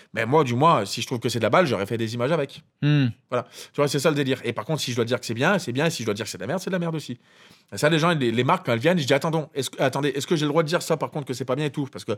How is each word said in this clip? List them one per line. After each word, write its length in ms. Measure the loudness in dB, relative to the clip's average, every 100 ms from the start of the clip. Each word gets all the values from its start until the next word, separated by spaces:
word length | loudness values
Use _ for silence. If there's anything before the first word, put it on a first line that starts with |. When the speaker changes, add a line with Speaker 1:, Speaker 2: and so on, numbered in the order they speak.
| -10
Speaker 1:
Mais 100 | -6
moi, 200 | 0 2
du 100 | 2
moins, 320 | 4 4 4 0
si 160 | -6
je 40 | -6
trouve 120 | -4
que 100 | -2
c'est 120 | 0
de 40 |
la 60 | 4
balle, 160 | 4 4
j'aurais 180 | 0
fait 140 | -2 -2
des 160 | -4
images 180 | -2 -2
avec. 300 | 0 -2 -10 _ _
Speaker 2:
Hmm. 280 | 2 4 2 -2 _
Speaker 1:
Voilà. 160 | -6 -6 -14 -10
Tu 40 | 0
vois, 100 | 0
c'est 120 | 2
ça 100 | 2
le 80 | 2
délire. 240 | 0 0
Et 100 | -2
par 100 | -6
contre, 160 | -4 -4
si 120 | -2
je 40 | -2
dois 80 |
dire 160 | 0 -2
que 60 | -4
c'est 80 |
bien, 240 | 0 2 2
c'est 140 | 0
bien. 120 | 0 0
Et 40 |
si 120 | 0
je 40 | -4
dois 80 |
dire 100 | -4
que 60 | -6
c'est 80 | -8
de 40 |
la 40 | -6
merde, 140 | -6
c'est 100 | -4
de 40 |
la 40 | -4
merde 160 | -4
aussi. 240 | -6 -8 -14 _ _ -20 _ _
Et 40 | 0
ça, 140 | 2
les 80 | 4
gens, 160 | 2
les, 160 | 2 2
les 140 | 2
marques, 200 | 2 2
quand 80 | 2
elles 60 | 2
viennent, 200 | 2 2
je 80 | 2
dis, 60 |
attendons, 360 | 2 2 -2 -4
est-ce 140 | -6 -6
que, 140 | 0
attendez, 260 | 0 2 -2
est-ce 180 | -2 -2
que 100 | 0
j'ai 100 | 2
le 40 |
droit 120 | 0
de 60 | 0
dire 120 | -2
ça, 160 | 0 -2
par 140 | -2
contre, 160 | -6 -8
que 80 |
c'est 100 | -6
pas 100 | -2 -2
bien 100 | -2
et 40 |
tout ? 160 | -4 -6
Parce 120 | -8
que 60 | -6